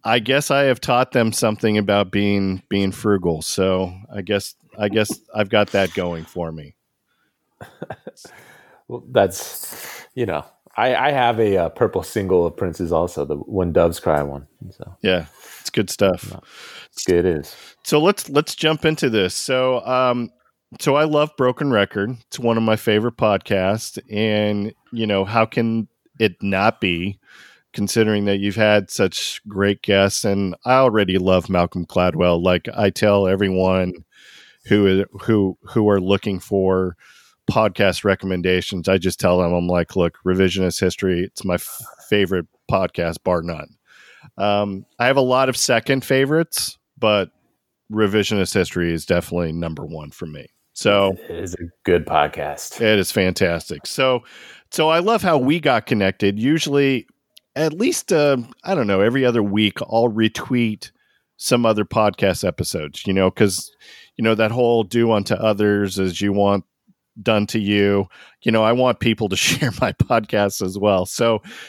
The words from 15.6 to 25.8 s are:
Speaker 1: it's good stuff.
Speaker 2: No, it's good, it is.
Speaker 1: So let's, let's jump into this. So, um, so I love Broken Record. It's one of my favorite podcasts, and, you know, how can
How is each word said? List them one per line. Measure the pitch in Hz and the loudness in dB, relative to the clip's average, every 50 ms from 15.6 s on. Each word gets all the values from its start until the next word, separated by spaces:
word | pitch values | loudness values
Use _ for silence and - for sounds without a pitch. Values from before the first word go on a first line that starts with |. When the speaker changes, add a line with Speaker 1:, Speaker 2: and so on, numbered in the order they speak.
Speaker 1:
it's | - - | -14 -6
good | - - 104 - | -4 -4 -4 -4
stuff. | - - 101 95 90 - - - | -2 0 0 0 0 -2 -6 -14
Speaker 2:
No, | - - _ - - - - - - - - _ | -16 -16 _ -20 -20 -20 -20 -20 -20 -20 -20 _
it's | _ - - | _ -10 -2
good, | - 90 87 87 | 2 2 2 4
it | 92 85 76 | 2 0 -2
is. | 71 - - - - - - _ _ | -6 -10 -18 -20 -20 -20 -20 _ _
Speaker 1:
So | - - 151 | 0 0 2
let's, | 156 185 208 - - - | 2 2 0 -2 -6 -2
let's | 139 143 160 - - | -2 -2 -2 -2 -8
jump | - - 156 156 151 - | -4 -2 -2 -2 0 0
into | 156 156 - - 131 | -2 -2 0 -2 0
this. | 110 107 95 90 | 0 0 0 0
So, | - - - - 131 127 127 131 127 123 - | -2 -6 -4 -2 -2 0 0 0 0 -2 -2
um, | 120 127 127 127 127 123 120 120 113 _ _ _ _ _ _ _ _ - - | -2 0 0 2 0 0 -2 -4 -8 _ _ _ _ _ _ _ _ -18 -4
so | - 147 135 | -2 0 2
I | 147 156 | 2 2
love | 156 151 147 151 151 _ | 2 2 0 0 0 _
Broken | - 131 127 123 - 151 143 | 0 0 0 0 0 0 0
Record. | 127 104 98 - - 101 98 113 131 117 _ | 2 2 0 0 -4 -4 -4 -4 -6 -12 _
It's | _ - - | _ -12 -4
one | 120 117 113 | -2 0 0
of | 113 113 | 2 2
my | 110 110 | 0 0
favorite | 107 - 117 107 107 110 120 117 | 0 0 0 2 2 0 -2 -4
podcasts, | - 113 107 101 95 - - 107 95 92 95 104 110 - - - - - _ | 0 0 2 2 0 -2 -2 -2 0 0 0 -2 -2 -6 -10 -14 -14 -16 _
and, | 104 104 110 110 107 104 107 104 104 104 101 110 - _ _ _ | -4 -2 0 0 0 0 0 0 -2 -2 -4 -6 -10 _ _ _
you | - 117 113 | -8 -6 -2
know, | 107 101 98 95 | 0 0 0 0
how | 95 107 117 113 | 0 0 0 0
can | 110 - 120 117 113 113 113 | 0 0 -2 -2 0 -2 -4